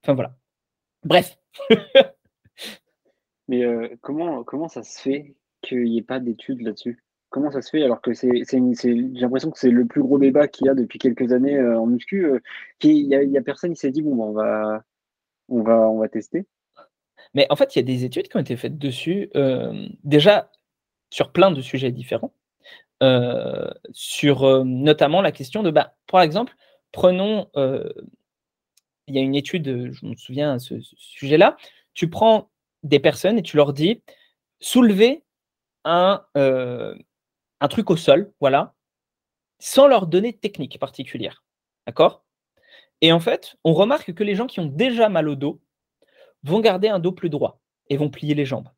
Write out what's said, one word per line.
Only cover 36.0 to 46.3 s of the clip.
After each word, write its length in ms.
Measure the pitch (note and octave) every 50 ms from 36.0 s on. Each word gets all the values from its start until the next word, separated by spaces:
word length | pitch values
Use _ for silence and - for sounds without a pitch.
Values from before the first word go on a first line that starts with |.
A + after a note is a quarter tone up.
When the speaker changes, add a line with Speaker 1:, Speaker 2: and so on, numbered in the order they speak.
| F3+ F#3+ G3+ - _ _ _
Speaker 1:
euh, 580 | C#3+ C#3 C3+ C3 B2+ B2+ B2 B2 A#2+ A2+ G#2 - - - _ _ _ _ _ _ _ _ _ _ _
un 80 | C#3+ C#3+
truc 220 | - - G#3 -
au 60 | F3
sol, 360 | D#3+ - - C#3 D#3+ G3+ - _ _
voilà, 360 | C#3+ C3+ C3+ C#3+ F#3+ - _ _ _ _ _ _ _ _ _ _ _ _ _ _ _ _ _ _
sans 280 | - - - B3+ C#4
leur 200 | C#4+ C4+ G#3+ F#3
donner 260 | E3 D#3+ F3+ G3 A#3+
de 40 | A3+
technique 420 | _ - - - - C#3 - - -
particulière. » 640 | - C#3 _ - - - - A#2 A2 - - _ _ _ _ _ _ _ _ _ _
D'accord ? 380 | - - - D#3 E3+ - _ _ _ _ _ _ _ _ _ _ _ _ - _ _ _ _
Et 120 | - E3
en 80 | E3 E3+
fait, 360 | E3 A#3 - - - - - _ _
on 80 | E3
remarque 400 | D#3+ D3+ G3 A3 C#4+ D#4+ - -
que 100 | E3+ -
les 120 | G#3+ G3+ G3+
gens 120 | F#3 A#3+
qui 140 | C4 - -
ont 60 | E3+
déjà 420 | D3 C3+ D3 A#3 C4 A#3+ A3+ A3+ G#3+
mal 200 | F#3+ E3 D#3 D3+
au 60 | C#3+
dos, 260 | C3+ C#3 D3 - _ _ _ _ _ _ _ _ _ _ _ _ _ _ _